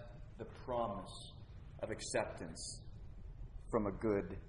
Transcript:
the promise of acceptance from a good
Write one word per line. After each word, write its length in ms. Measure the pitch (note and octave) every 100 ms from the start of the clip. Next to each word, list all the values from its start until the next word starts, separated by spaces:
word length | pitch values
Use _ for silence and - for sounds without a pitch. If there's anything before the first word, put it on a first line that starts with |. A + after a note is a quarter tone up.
| - - - -
the 80 | A2+ - -
promise 680 | B2 A2+ G2 F#2+ - - - - - - -
of 80 | G#2+
acceptance 920 | G#2+ - A#2 G#2+ - E2+ D#2+ - - - - - - - - - - -
from 160 | A#2+ G#2
a 40 |
good 460 | F#2 A2+ G2+ F2+ F#2+